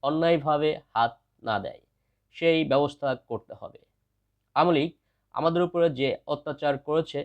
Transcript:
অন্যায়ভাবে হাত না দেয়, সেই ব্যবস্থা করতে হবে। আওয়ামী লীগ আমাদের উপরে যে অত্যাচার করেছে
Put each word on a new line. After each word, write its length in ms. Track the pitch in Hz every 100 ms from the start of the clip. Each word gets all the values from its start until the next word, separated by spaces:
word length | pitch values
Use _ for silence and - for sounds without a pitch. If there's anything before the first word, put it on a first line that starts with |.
অন্যায়ভাবে 640 | 139 156 165 170 143 147 151 151 _
হাত 200 | 113 117 - _ _
না 120 | 113 104
দেয়, 220 | 98 - _ _ _ _ _ -
সেই 240 | 165 160 151
ব্যবস্থা 380 | 135 143 143 139 127 _
করতে 260 | 110 _
হবে। 260 | - 92 - _ _ _ _ _ _ _ -
আওয়ামী 180 | 170 156
লীগ 140 | 160 - _ _ _ -
আমাদের 260 | 156 170 175
উপরে 200 | 175 170 131
যে 100 | 135 - -
অত্যাচার 400 | 147 156 143 147 139 139
করেছে 320 | 156 160 143